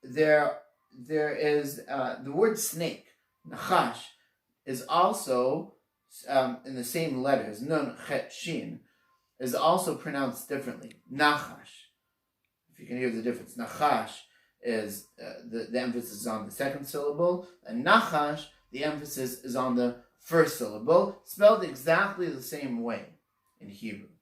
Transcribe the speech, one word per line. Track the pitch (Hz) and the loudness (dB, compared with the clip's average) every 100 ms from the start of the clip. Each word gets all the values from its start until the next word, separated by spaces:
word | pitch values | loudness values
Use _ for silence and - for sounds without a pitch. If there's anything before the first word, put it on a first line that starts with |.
there, | 131 127 156 151 143 - - _ _ - | -10 2 6 6 6 -2 -12 _ _ -20
there | 123 156 151 | -4 0 0
is, | - 151 147 139 - - | 0 2 2 0 -8 -6
uh, | 139 127 - | -4 -4 -4
the | 131 | -6
word | 147 220 - | 2 4 2
snake, | - 165 165 - - _ _ _ | -4 -2 -4 -4 -16 _ _ _
nachash, | - - - 175 120 110 - - _ _ _ _ - | -16 -10 2 2 2 -2 -14 -20 _ _ _ _ -10
is | 131 - | -10 0
also, | 165 185 - - 127 127 151 165 - _ _ _ - - | 4 4 2 0 2 2 0 -6 -18 _ _ _ -20 0
um, | 139 127 120 | 2 2 -2
in | 131 | -10
the | 131 | -8
same | 120 170 160 127 | -4 -2 -2 -2
letters, | 131 135 104 104 | 2 2 0 -8
nun, | 131 160 131 - - | -2 -2 -2 -8 -6
chet, | 139 - | -4 -6
shin, | - 180 151 - - _ _ _ _ _ _ | -10 -6 -6 -6 -12 _ _ _ _ _ _
is | 127 | -4
also | 120 156 185 180 | 0 4 4 2
pronounced | 147 156 139 131 117 - | -4 -4 -4 -4 -4 -6
differently, | 143 123 113 113 - _ | -6 -6 -10 -14 -20 _
nachash. | 131 147 147 - - - - - _ _ _ _ _ _ _ _ | 2 4 4 -4 -14 -20 -20 -20 _ _ _ _ _ _ _ _
If | _ | _
you | - | -10
can | 123 | -4
hear | 127 | -2
the | 113 | -2
difference, | 113 117 - - | -4 -4 -8 -12
nachash | 117 - 147 123 - - - _ _ _ | -10 0 2 2 -2 -12 -20 _ _ _
is, | 120 113 - 101 - _ | -4 -4 -4 -10 -16 _
uh, | 113 98 117 | -14 -14 -10
the, | 113 110 | -10 -4
the | 120 | -4
emphasis | 123 120 117 104 | -2 -4 -6 -8
is | 117 | -6
on | 110 101 | -6 -8
the | |
second | - 139 139 139 | -6 -6 -6 -8
syllable, | 151 143 143 175 180 - - - | -6 -4 2 2 2 -4 -18 -10
and | 113 | -4
nachash, | 143 220 220 160 147 151 - _ _ | 4 4 4 0 0 -4 -10 _ _
the | 127 | -4
emphasis | 151 151 147 131 131 - | -4 -4 -8 -6 -4 -6
is | 131 123 | -6 -2
on | 127 120 | 0 2
the | 123 120 - _ | 2 -2 -14 _
first | - 165 156 - | 2 4 4 4
syllable, | 110 107 117 175 202 - | -6 -6 4 6 6 -2
spelled | - - 208 220 | -16 8 8 8
exactly | 175 135 143 160 147 - 175 | 2 -4 2 4 4 -2 -4
the | 135 | -4
same | 131 147 139 117 | -8 -8 -6 -4
way | 117 110 98 - _ _ _ _ | -4 -6 -10 -20 _ _ _ _
in | 104 | -20
Hebrew. | 101 110 101 98 _ | -12 -10 -10 -14 _